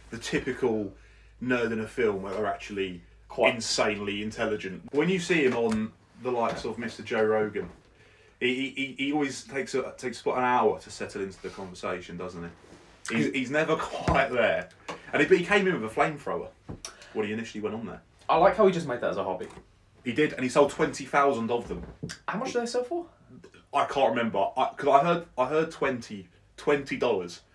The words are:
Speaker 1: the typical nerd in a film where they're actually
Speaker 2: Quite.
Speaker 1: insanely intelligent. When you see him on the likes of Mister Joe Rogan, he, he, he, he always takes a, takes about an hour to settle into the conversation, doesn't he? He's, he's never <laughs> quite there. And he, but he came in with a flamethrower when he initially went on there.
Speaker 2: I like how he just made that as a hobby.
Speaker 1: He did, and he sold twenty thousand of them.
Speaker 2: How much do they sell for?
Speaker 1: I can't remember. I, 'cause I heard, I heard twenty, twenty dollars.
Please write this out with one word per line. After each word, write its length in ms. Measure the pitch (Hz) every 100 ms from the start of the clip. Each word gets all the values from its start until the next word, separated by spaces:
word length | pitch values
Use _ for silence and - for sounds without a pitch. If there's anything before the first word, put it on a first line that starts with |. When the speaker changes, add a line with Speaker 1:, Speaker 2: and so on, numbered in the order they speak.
| -
Speaker 1:
the 80 | 113
typical 760 | - 143 131 123 123 107 98 - - - - -
nerd 280 | 123 123 113
in 80 | 110
a 60 | 107
film 340 | - 110 95
where 100 | 98
they're 120 | 95 101
actually 540 | 98 - 98 92 87 - - -
Speaker 2:
Quite. 280 | - 113 117
Speaker 1:
insanely 680 | - - 113 101 101 101
intelligent. 580 | 107 113 107 107 95 87 -
When 180 | 143 175
you 100 | 185
see 260 | - 165 131
him 100 | 117
on 360 | 117 110 110 - _ -
the 80 | 123
likes 340 | 117 113 - 120
of 120 | 110
Mister 240 | 113 -
Joe 200 | 101 113
Rogan, 460 | 107 110 107 98 87 - _ _ - _ _ -
he, 140 | 123 127
he, 140 | 135 135 135 123
he, 80 | 139
he 60 |
always 300 | 147 135 -
takes 320 | - 135 120 131
a, 180 | - -
takes 240 | 127 113
about 160 | 139 123
an 60 | 127
hour 340 | 143 135 -
to 100 | -
settle 320 | - 98 101
into 180 | 98 92
the 80 | 92
conversation, 680 | 98 92 87 98 90 87 87
doesn't 260 | 90 87 85 - - - - - -
he? 60 | 226
He's, 160 | -
he's 180 | 139 123
never 240 | 151 160 160
<laughs> 20 |
quite 540 | - - - 139 135
there. 380 | 123 104 90 - - - - -
And 80 | 127
he, 60 | 151
but 100 | 180
he 80 | 175
came 220 | 202 185
in 120 | 143
with 120 | 110
a 20 |
flamethrower 540 | 151 151 147 - - - - - - - - -
when 120 | 110 104
he 60 |
initially 280 | 110 113 107
went 140 | 104 110
on 100 | 87
there. 160 | - _ _ -
Speaker 2:
I 80 | 160
like 180 | 190 202
how 100 | 196
he 60 |
just 140 | 170 143
made 140 | 120
that 100 | 92
as 60 | 95
a 60 |
hobby. 240 | 95 90 - - - _ _ _
Speaker 1:
He 100 | 123
did, 200 | 117 151
and 100 | -
he 40 | 127
sold 220 | 147 143
twenty 320 | - 143 -
thousand 480 | 131 147 139 117 113
of 160 | 120 -
them. 160 | 85 - - - - -
Speaker 2:
How 100 | 202
much 140 | 262
do 80 | 240
they 40 | 233
sell 180 | 247 247
for? 200 | 349 - _ - 247 - - -
Speaker 1:
I 100 | 139 -
can't 260 | 143 120
remember. 360 | 120 113 98 - 131
I, 140 | 117 -
'cause 100 | 139
I 160 | 175
heard, 220 | 175 170 - -
I 80 | 127
heard 220 | 156 160
twenty, 600 | - 135 120 - 101 - _ _ -
twenty 400 | 156 143 135 131
dollars. 460 | 123 98 87 - _